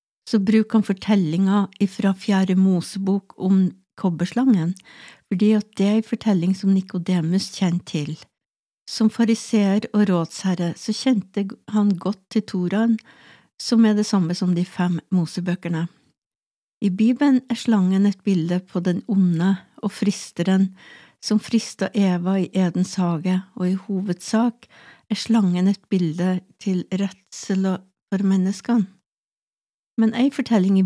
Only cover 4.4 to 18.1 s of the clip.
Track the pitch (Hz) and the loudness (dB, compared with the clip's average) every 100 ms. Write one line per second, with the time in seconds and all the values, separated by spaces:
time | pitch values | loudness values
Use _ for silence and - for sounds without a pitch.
4.4 | 262 196 165 190 - - - - - 185 | 2 2 0 -4 -12 -20 -20 -18 -6 0
5.4 | 208 214 214 - 196 220 220 226 226 190 | 2 2 0 -2 0 0 -2 -4 0 2
6.4 | 175 185 196 190 190 180 170 180 160 185 | 0 0 2 0 0 -6 -2 0 0 -2
7.4 | - - 185 175 - 156 147 160 - _ | -2 -2 -2 -2 -4 -6 -6 -10 -16 _
8.4 | _ _ _ _ - - 220 - 226 226 | _ _ _ _ -10 -2 0 2 0 0
9.4 | - 220 196 208 - 214 202 180 165 - | 0 0 2 0 0 0 2 0 -2 -4
10.4 | 190 180 170 - - 214 262 220 - 202 | -4 -2 -4 -6 -8 -2 0 0 -2 -6
11.4 | 196 - - 214 208 170 185 208 - 220 | -8 -10 -4 0 0 0 -4 -6 -6 -6
12.4 | - 185 175 208 233 220 - - - - | -4 -4 -2 0 0 0 -4 -20 -20 -20
13.4 | _ - - 226 220 208 214 196 165 175 | _ -12 0 4 4 4 2 0 0 0
14.4 | 180 175 180 - 180 170 - 185 160 - | 0 0 -2 -2 -2 -2 -2 -2 -2 -4
15.4 | 175 175 170 165 170 _ _ _ _ _ | -6 -4 -4 -4 -6 _ _ _ _ _
16.4 | _ _ _ - 202 185 220 254 285 254 | _ _ _ -6 -4 2 0 2 2 2
17.4 | - 226 - 214 185 190 202 | 0 -4 0 2 2 2 2